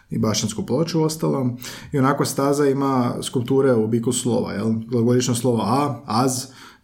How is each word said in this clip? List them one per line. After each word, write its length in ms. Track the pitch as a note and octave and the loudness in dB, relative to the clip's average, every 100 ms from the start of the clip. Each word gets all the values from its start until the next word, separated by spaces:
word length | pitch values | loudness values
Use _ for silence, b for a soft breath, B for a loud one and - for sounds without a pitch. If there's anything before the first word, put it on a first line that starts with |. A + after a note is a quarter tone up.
| B | B
i 80 | A2+ | -2
Bašćansku 480 | A2+ G#2 G#2+ - - | 0 0 -2 -6 -2
ploču 340 | C3+ E3 E3 | -2 0 0
uostalom. 580 | D#3 D#3 D#3 C#3+ B2+ B2 B B B | 0 0 -2 0 -2 -4 B B B
I 60 | C#3+ | 0
onako 260 | C3 C#3+ | 2 2
staza 420 | C#3 - C#3 C#3+ C#3+ | 0 0 0 2 2
ima 480 | C3+ C#3 C3 A#2+ - | 2 0 0 0 -2
skulpture 500 | - C3+ A#2+ C3+ C#3 | -4 -4 0 2 4
u 120 | A#2 | 4
obliku 280 | A2 A#2 A#2+ | 2 0 0
slova, 400 | A#2+ A#2+ A2 F2+ | -2 0 0 -2
jel? 200 | F#2 A2 A2 | -2 -2 -2
Glagoljično 520 | A2 B2 A#2 B2 B2+ | -2 0 4 2 2
slovo 260 | A#2 C3 A2+ | 0 0 0
A, 420 | G2+ C3 D3 B2 - | 2 0 0 -4 -4
az, 400 | A2 C3 B2 - B B B | 0 0 -2 -8 B B B